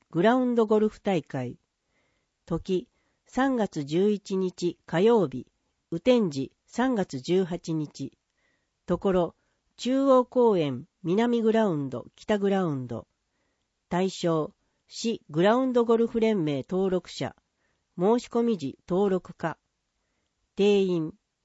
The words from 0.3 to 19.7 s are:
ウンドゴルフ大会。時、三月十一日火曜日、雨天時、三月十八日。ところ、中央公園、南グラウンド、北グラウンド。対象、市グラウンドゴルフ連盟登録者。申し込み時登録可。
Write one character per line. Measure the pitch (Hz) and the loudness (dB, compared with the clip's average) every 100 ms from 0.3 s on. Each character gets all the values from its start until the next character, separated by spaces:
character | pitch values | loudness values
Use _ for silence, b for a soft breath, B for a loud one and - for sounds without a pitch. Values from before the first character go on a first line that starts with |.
| 254 | 4
ウ | 247 | 2
ン | 240 | 0
ド | 214 | 2
ゴ | 214 | 2
ル | 214 | 0
フ | - | -2
大 | - 180 | -2 -2
会。 | - 139 123 - _ _ _ _ _ _ _ _ - | -4 -8 -8 -12 _ _ _ _ _ _ _ _ -8
時、 | 165 - 185 - _ _ _ _ | -6 -4 -4 -4 _ _ _ _
三 | - 269 254 | -2 0 0
月 | 202 165 | -2 -4
十 | 143 160 208 | -4 0 0
一 | 202 - 190 | -2 -4 -4
日 | 185 - 175 - - | -4 -4 -6 -6 -6
火 | 160 | 0
曜 | 214 233 156 | 4 4 0
日、 | 131 - _ _ _ _ | -4 -14 _ _ _ _
雨 | 165 | -2
天 | 254 247 196 | 2 2 2
時、 | 135 131 _ _ | -4 -8 _ _
三 | - 254 233 | -4 -2 -2
月 | 180 135 | -4 -6
十 | 127 180 175 | -2 0 0
八 | 170 - | -6 -6
日。 | 160 147 - 135 - _ _ _ _ _ _ - | -6 -6 -10 -14 -16 _ _ _ _ _ _ -6
と | 175 | -2
こ | 202 | 0
ろ、 | 185 165 - _ _ _ - | 0 0 -6 _ _ _ -10
中 | 233 269 277 | -2 0 4
央 | 254 | 4
公 | 247 254 233 190 | 4 2 4 4
園、 | 147 123 151 _ | 0 -4 -10 _
南 | 165 190 240 233 | -2 0 2 2
グ | 220 | 2
ラ | 220 214 | 2 2
ウ | 151 | 0
ン | 135 | -4
ド、 | 127 - - | -8 -12 -10
北 | - 208 | -4 -2
グ | 196 | 0
ラ | 196 | 0
ウ | 175 135 | 0 -4
ン | 123 | -6
ド。 | 113 - _ _ _ _ _ _ _ - | -10 -12 _ _ _ _ _ _ _ -6
対 | 175 190 | -4 -2
象、 | - 175 160 151 - _ _ _ | -2 -2 0 -2 -10 _ _ _
市 | - 226 220 - | -8 -6 -6 -4
グ | 151 | 2
ラ | 190 240 | 4 4
ウ | 262 | 2
ン | |
ド | 240 | 2
ゴ | 233 226 | 2 2
ル | 233 | 2
フ | 226 | 0
連 | 220 208 | 0 0
盟 | 151 139 - | 0 -4 -4
登 | 185 190 | -2 0
録 | 180 - | -2 -4
者。 | - 127 - _ _ _ _ _ - | -10 -10 -12 _ _ _ _ _ -2
申 | 185 240 | 2 2
し | - | 0
込 | 233 | -2
み | 233 202 | 0 -2
時 | 135 - - | -6 -10 -4
登 | 180 202 | 0 0
録 | 185 - | 0 -4
可。 | - 165 - _ | -10 -10 -10 _